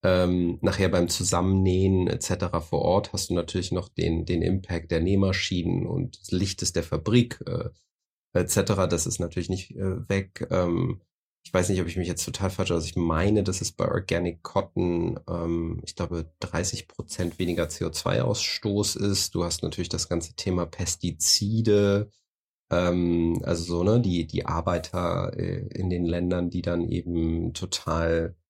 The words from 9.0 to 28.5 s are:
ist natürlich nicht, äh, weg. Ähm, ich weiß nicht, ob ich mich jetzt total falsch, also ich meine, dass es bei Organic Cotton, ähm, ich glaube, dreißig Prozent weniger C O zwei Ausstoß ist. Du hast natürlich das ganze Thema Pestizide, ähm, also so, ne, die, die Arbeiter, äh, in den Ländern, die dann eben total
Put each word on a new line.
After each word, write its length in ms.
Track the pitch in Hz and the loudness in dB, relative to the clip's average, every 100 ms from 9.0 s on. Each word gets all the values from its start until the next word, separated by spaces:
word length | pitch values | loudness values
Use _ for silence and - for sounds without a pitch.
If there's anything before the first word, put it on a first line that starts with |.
| - | -2
ist 140 | - | -4
natürlich 300 | 87 - 87 | -4 -4 -4
nicht, 220 | 95 - | -4 -6
äh, 360 | - 98 87 101 | -6 -4 -4 -2
weg. 400 | 98 98 - - | -2 -2 -10 -2
Ähm, 520 | 92 87 87 85 95 _ _ _ _ - | 0 2 0 -2 -4 _ _ _ _ 0
ich 60 | |
weiß 160 | 92 90 | 2 2
nicht, 140 | 92 | 0
ob 60 | 85 | 0
ich 100 | 92 | -2
mich 100 | 87 | -4
jetzt 160 | 85 | -4
total 240 | - - 95 | -6 -4 -4
falsch, 220 | 92 92 | -2 0
also 160 | 85 82 | 0 -2
ich 100 | - | -2
meine, 460 | 82 80 98 107 | 0 2 4 2
dass 180 | 98 92 | 2 -2
es 100 | - | -4
bei 160 | - - | -2 0
Organic 560 | 95 98 85 87 82 | 0 0 -2 -2 -6
Cotton, 800 | - 98 87 - 90 87 85 82 - | -4 -4 -2 -2 0 0 -2 -4 -6
ähm, 540 | 85 85 85 82 82 | -4 -2 -2 -2 -6
ich 100 | 85 | -10
glaube, 380 | - 87 85 80 _ | -8 -6 -4 -8 _
dreißig 480 | - 80 95 - - | -6 -2 -4 -6 -10
Prozent 500 | - - - 85 - | -14 -12 -6 -6 -2
weniger 300 | 87 85 82 | -2 0 -2
C 160 | - | -2
O 60 | 82 | -4
zwei 320 | - - - | -2 0 0
Ausstoß 720 | 123 101 - - 104 101 101 - | 0 -2 -2 -4 -2 0 0 0
ist. 380 | 101 98 - | 0 0 -2
Du 100 | - | -2
hast 180 | 87 - | -2 -2
natürlich 280 | 82 85 82 | -4 -4 -4
das 180 | 85 - | -4 -2
ganze 260 | 85 80 - | -4 -4 -6
Thema 280 | - 90 | -2 0
Pestizide, 1400 | 82 - 92 - 90 80 - - 101 110 113 104 101 101 104 _ _ _ _ _ _ | -2 -4 -6 -2 -4 -2 2 4 4 2 4 6 6 2 0 _ _ _ _ _ _
ähm, 680 | 85 90 90 87 85 82 82 | 2 4 2 4 4 2 0
also 180 | - 85 | 0 -2
so, 220 | 85 85 | 0 2
ne, 160 | 92 120 | 4 4
die, 260 | 101 87 82 | 4 0 0
die 200 | - - | -4 -2
Arbeiter, 920 | 80 82 87 - 90 87 87 92 - | -2 0 -2 -4 -4 -2 0 -2 -4
äh, 300 | 87 90 - - | -4 -4 -6 -4
in 120 | 92 | -2
den 160 | 90 85 | 0 0
Ländern, 420 | 87 90 90 87 | 0 0 0 -2
die 140 | 90 | -2
dann 260 | 90 85 85 | -2 -2 0
eben 640 | 90 87 85 82 82 85 | -2 -2 0 0 0 -2
total 840 | 82 92 - - 82 82 82 82 - _ | -6 -8 -6 -2 0 2 2 -2 -8 _